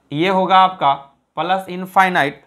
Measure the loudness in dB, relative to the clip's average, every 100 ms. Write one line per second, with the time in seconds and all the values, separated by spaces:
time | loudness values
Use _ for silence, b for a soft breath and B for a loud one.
0 | -12 -4 -2 0 2 4 4 2 -2 -2
1 | -6 _ _ -8 -4 -4 -6 -12 -4 0
2 | 2 2 -2 -4